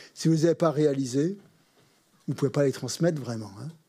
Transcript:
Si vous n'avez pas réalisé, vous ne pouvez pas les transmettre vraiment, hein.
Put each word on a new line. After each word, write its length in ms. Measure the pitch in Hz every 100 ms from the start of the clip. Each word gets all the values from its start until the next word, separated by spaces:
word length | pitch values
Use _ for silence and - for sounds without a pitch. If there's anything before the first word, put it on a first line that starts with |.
| -
Si 160 | - 160
vous 80 | 160
n'avez 180 | 165
pas 160 | 160 165
réalisé, 680 | 143 151 139 127 135 165 202 - _ _ _ _ _ _ _ -
vous 80 |
ne 0 |
pouvez 160 | 123 139
pas 140 | 147
les 80 | 139
transmettre 480 | - 127 - 170 151
vraiment, 300 | 127 113 107 101
hein. 100 | 143 165